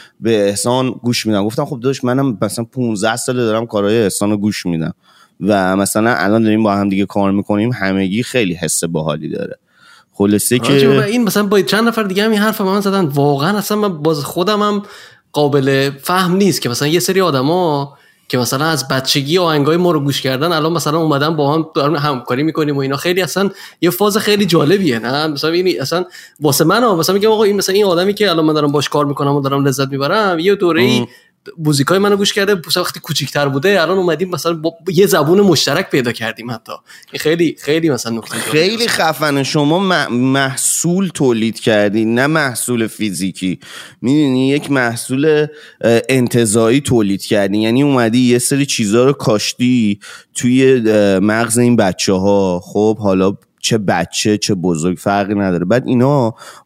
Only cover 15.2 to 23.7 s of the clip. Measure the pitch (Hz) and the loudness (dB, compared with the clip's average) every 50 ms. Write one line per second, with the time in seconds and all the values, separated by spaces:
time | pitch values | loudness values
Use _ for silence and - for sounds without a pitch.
15.2 | _ _ - 147 147 143 135 143 131 135 135 135 135 143 139 139 - - 175 - | _ _ -2 0 0 2 2 2 2 2 2 0 0 -2 -4 -6 -6 -2 0 0
16.2 | - 165 175 190 208 185 139 - - 120 120 - 143 151 160 175 175 - 180 190 | 2 2 2 2 2 2 2 0 -2 -4 -4 -2 0 0 0 0 0 0 0 0
17.2 | 190 170 139 131 127 147 170 185 180 165 147 139 139 139 - - _ _ _ _ | 0 2 0 0 0 0 0 0 0 0 0 -2 -2 -6 -10 -16 _ _ _ _
18.2 | _ - - 127 240 226 139 131 151 165 151 135 131 - 139 131 131 - - 147 | _ -4 -2 -2 0 0 -2 0 0 0 0 -2 -2 -2 -4 -2 -2 -2 -2 -2
19.2 | 135 139 165 185 180 165 156 147 139 147 165 175 180 175 160 151 139 143 127 - | -2 0 0 0 2 2 2 2 2 2 2 2 2 2 2 0 0 -2 -2 -2
20.2 | - 131 131 127 151 175 170 156 147 165 170 156 139 151 147 170 160 156 143 139 | -2 -4 -2 -2 -2 -2 0 0 0 -2 -2 -2 -2 -2 0 0 2 2 2 2
21.2 | 143 160 170 151 143 139 151 165 156 - - 156 139 147 170 147 143 147 139 123 | 0 0 0 0 0 0 0 0 -2 -2 -2 -2 0 0 0 0 -2 -2 -4 -4
22.2 | 120 - 123 131 151 160 151 160 156 147 143 139 135 135 139 135 - 175 180 185 | -4 -4 -4 -2 -2 -2 -2 -2 -2 -2 -2 -2 -2 -2 -4 -4 -2 -2 -2 -2
23.2 | 185 - - 185 202 190 190 - - - | -2 -2 -2 -2 -2 -2 -4 -8 -14 -20